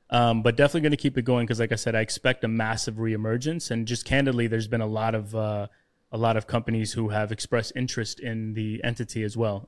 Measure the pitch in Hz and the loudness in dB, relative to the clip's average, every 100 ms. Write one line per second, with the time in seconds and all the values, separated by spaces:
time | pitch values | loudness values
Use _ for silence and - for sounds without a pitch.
0 | - 120 117 113 117 117 143 170 151 143 | 0 4 4 4 4 6 4 4 2 2
1 | 143 131 120 123 117 117 113 113 - 110 | 0 0 2 2 2 0 0 0 0 0
2 | 110 - 127 127 113 113 110 113 - 110 | 0 0 0 2 0 0 0 -2 -4 -2
3 | 113 107 110 117 139 165 - 113 110 120 | -2 0 0 -2 -2 -4 -2 -4 -2 -4
4 | - 135 139 120 117 113 107 117 110 107 | 0 2 4 2 2 0 0 -2 -2 -2
5 | 110 110 104 110 107 104 101 _ _ _ | 0 -2 -2 -4 -2 -2 -6 _ _ _
6 | _ 110 113 110 - 120 113 113 107 - | _ 0 2 2 0 -2 0 0 0 -2
7 | 110 107 107 110 - 120 113 131 127 - | -2 0 -2 -4 -2 0 0 -2 -4 -2
8 | 110 - 123 113 110 110 107 107 120 113 | -6 -6 -6 -4 -4 -4 -4 -2 -2 -4
9 | 113 113 107 110 113 98 | -4 -4 -4 0 0 -2